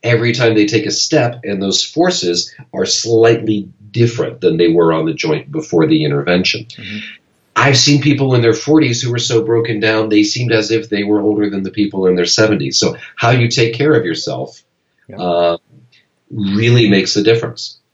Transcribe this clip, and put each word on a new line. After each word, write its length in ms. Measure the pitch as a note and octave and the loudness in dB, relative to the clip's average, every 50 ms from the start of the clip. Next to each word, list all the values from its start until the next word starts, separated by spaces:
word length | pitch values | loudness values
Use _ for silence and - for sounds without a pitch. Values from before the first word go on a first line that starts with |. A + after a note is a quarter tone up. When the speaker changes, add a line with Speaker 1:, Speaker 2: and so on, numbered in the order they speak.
Speaker 1:
every 320 | - A#2 A#2+ A2+ A2+ A#2+ A#2 | -2 0 0 2 2 0 0
time 220 | B2 B2 A2+ G#2+ | 2 0 2 4
they 120 | G#2+ G#2 G#2 | 2 2 2
take 180 | A#2+ A2 G#2 G2+ | 2 0 -2 -2
a 40 | |
step, 500 | - - - - D#3+ D3+ - - - - - | -4 -4 -2 0 0 0 0 0 -4 -6 -8
and 180 | A2 G2+ F#2+ | -8 -6 -4
those 220 | G2 G2 F#2 - - | -2 -2 -2 -2 -4
forces 680 | - - D#3 F3 F3+ F3+ - F2+ F2 F2 F2 - - - - - _ - | -4 -2 0 0 0 0 -2 -2 -2 -2 -2 -4 -8 -10 -20 -20 _ -6
are 120 | F#2+ F#2+ | -6 -4
slightly 840 | - - - - A2+ A#2 A2+ A2+ A#2 A2+ G#2+ G#2 A2 G#2+ G2+ F#2+ F2+ - _ G#2 G#2 | -2 -2 -4 -2 0 2 4 4 4 4 2 0 -2 -4 -4 -4 -8 -14 _ -20 -10
different 520 | _ A#2+ A#2 A#2 - - - - - - | _ 0 0 0 0 -2 -6 -6 -6 -2
than 160 | - F2+ - - | 0 0 2 4
they 140 | F2 E2+ | 2 2
were 220 | - - - E2 D#2+ | 4 4 2 2 2
on 120 | D#2+ D#2 | 0 -2
the 80 | E2 D2+ | -4 -4
joint 380 | - - D#2+ D2+ D2 - - | -4 -2 -2 -2 -4 -4 -8
before 360 | C#2+ D#2+ D#3 - - - D#2+ D2+ | -10 -10 -8 -2 0 2 2 4
the 180 | - D#2 D2+ | 2 2 0
intervention. 600 | - C#3+ C#3+ - - F2+ F2+ F#2 - - - A2+ | 0 -2 -2 -2 0 0 0 0 -2 -4 -6 -8
Speaker 2:
Mm-hmm. 320 | - - - - - G#3 - - - - - _ _ _ _ _ _ _ | -12 -18 -18 -16 -12 -12 -12 -12 -14 -18 -20 _ _ _ _ _ _ _
Speaker 1:
I've 220 | - A2+ C3 C3+ B2 | 0 2 2 2 2
seen 240 | - D3 C#3+ C3+ | 4 4 2 2
people 340 | C3 D3+ C3+ B2 C#3 C3+ B2+ | 4 2 2 2 2 2 2
in 80 | A#2+ A#2 | 2 4
their 100 | A#2 A2 | 2 2
forties 480 | - - C#3 D3+ D#3 D3 B2+ A#2 - | 2 0 2 4 4 4 2 -2 -4
who 100 | - A#2+ | -4 -4
were 60 | A#2+ A2+ | -4 -4
so 260 | - - B2 A2+ G#2 | -4 0 0 0 0
broken 360 | A2 A#2 A2+ A2 A#2 A2+ G#2 | 2 0 0 0 -2 -4 -2
down, 300 | G#2+ A2+ A2 A2 A2 G#2+ | 0 0 0 0 0 2
they 140 | G#2+ G#2 G#2 | 2 2 2
seemed 280 | G#2 - B2 B2 A#2 | 2 -2 -4 -2 0
as 180 | A2+ A2 G#2 - | 0 0 0 0
if 200 | A2+ A2+ G#2+ - | -2 -2 -2 -2
they 140 | G#2+ G2+ G2+ | -4 -4 -2
were 160 | G2+ G#2+ G#2+ | 0 0 0
older 300 | G#2 G#2 G#2 G#2 G#2 G2+ | 0 0 0 0 -2 -2
than 140 | G2 G2 F#2+ | -4 -6 -6
the 80 | F#2+ | -6
people 340 | - - G2+ G2 - F#2+ F#2+ | -4 -2 -4 -2 -2 0 0
in 100 | F#2 F2+ | 2 2
their 100 | F2+ F2 | 2 0
seventies. 520 | - - - G#2+ G#2+ G#2+ F2+ C#2 C2+ - - | 0 0 2 2 2 2 0 -2 -2 -2 -2
So 200 | - - - - - - - | -2 -2 -4 -6 -14 -20 -10
how 160 | - - A#2 | -2 0 2
you 160 | B2 B2 A#2+ A#2 | 2 2 2 0
take 260 | - - A#2 A2+ A#2 | 0 0 0 0 0
care 220 | - C#3+ D3+ D3+ | 0 0 2 2
of 100 | - - | 2 0
yourself, 560 | E2+ D#2+ - - - - - - - - - _ _ _ _ _ _ _ _ _ _ | -2 -6 -6 -6 -8 -8 -8 -10 -12 -12 -20 _ _ _ _ _ _ _ _ _ _
Speaker 2:
Yeah. 100 | - G2 | -12 -8
Speaker 1:
uh, 400 | F3+ F2+ - E2+ F2 E2+ - - _ _ _ - _ _ _ _ _ _ _ _ _ _ | -4 -2 0 2 2 0 0 -2 _ _ _ -20 _ _ _ _ _ _ _ _ _ _
really 600 | - A2+ G2+ G2 G2 G#2 A2+ A#2+ A#2+ B2 A#2 G2+ | -8 -6 -4 -2 0 2 2 4 4 4 4 4
makes 260 | G2+ G2 F#2 - - | 4 2 2 0 -2
the 80 | G#2 G#2 | 0 2
difference. 560 | A2 A2+ A2+ - - - - - - - _ _ _ | 2 2 2 0 -6 -10 -12 -16 -16 -18 _ _ _